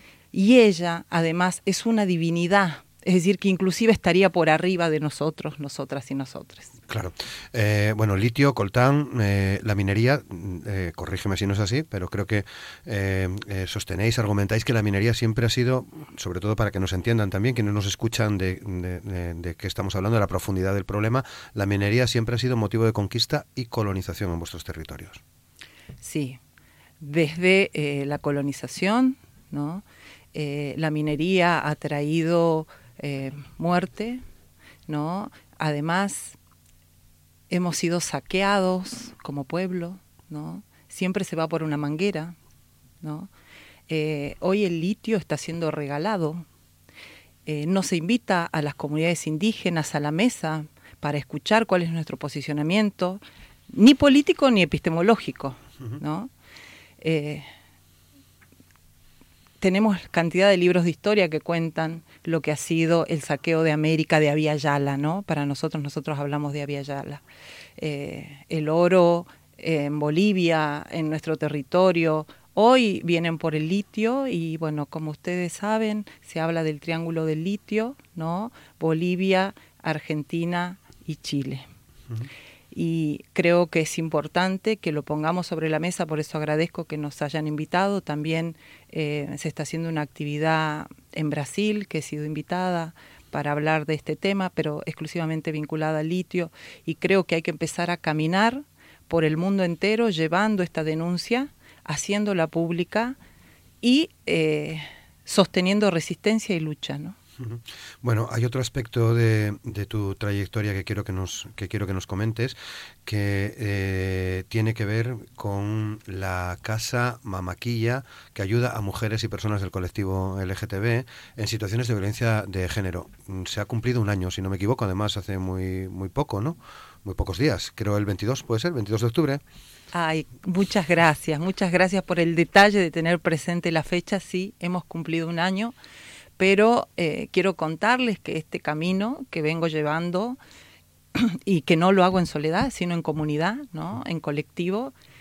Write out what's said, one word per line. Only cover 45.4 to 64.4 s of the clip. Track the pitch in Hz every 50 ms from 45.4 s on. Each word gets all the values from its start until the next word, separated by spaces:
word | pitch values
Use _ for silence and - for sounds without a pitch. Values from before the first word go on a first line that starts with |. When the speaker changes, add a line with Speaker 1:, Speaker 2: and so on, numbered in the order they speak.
| - 170 165 170 165 151
Speaker 1:
regalado. | 147 151 143 139 147 147 170 220 214 180 160 151 165 175 160 _ _ _ _ _ _ _ _ _ - - - - - - - _ _ _ -
Eh, | 151 151 147 147
no | 170 190 190
se | 185 - 185
invita | 165 160 185 247 233 - - 185 175 170
a | - - 156
las | 147 143 -
comunidades | - - 143 151 156 160 175 170 - -
indígenas | 156 156 151 202 226 - - - 185 170 160 147 - -
a | 147
la | 147 147
mesa | 156 175 233 247 - - - 156 160 156 156 - _ _ - - - -
para | - 147 147 143
escuchar | - - - 143 - - 214 226 220
cuál | - 190 180
es | 170 165
nuestro | 165 165 156 - -
posicionamiento, | - 151 143 - 147 - 156 147 147 147 160 190 214 214 202 - - 185 180 190 208 - - - - - - - _ _ -
ni | - 180 214 277 277
político | - 285 285 269 294 - - - - 285 262
ni | 233 190
epistemológico, | 170 - - - - 180 160 170 175 220 220 - - 143 - - - 135 120 - - - - -
Speaker 2:
Ujú. | 131 110 123 147
Speaker 1:
¿no? | 147 151 156 185 240 262 _ _ _ - - - - - - - - - _ -
Eh, | - 160 160 147 147 151 147 151 - - - - _ _ _ _ _ _ _ _ _ _ _ - _ _ _ _ _ _ _ _ - _ _ _ _ - _ _ _ - - - - _ _ _ _ _ _ -
tenemos | - 185 185 202 220 214 190 170 - -
cantidad | - 170 165 165 - 180 196 202
de | 185
libros | 180 175 180 180 180 170
de | 170
historia | - - - 208 214 208 180 156
que | 156 147
cuentan | - - 170 165 165 160 - 160 160 160 165 165 - - - - -
lo | 165 165 151
que | - 151
ha | 147
sido | - - - 165 165 165 160 170 165 -
el | - 160 143
saqueo | - - 147 - - 170 160 160
de | 160 160
América | 151 151 151 156 160 156 156 - 165 156
de | 151 143
Abya | 147 156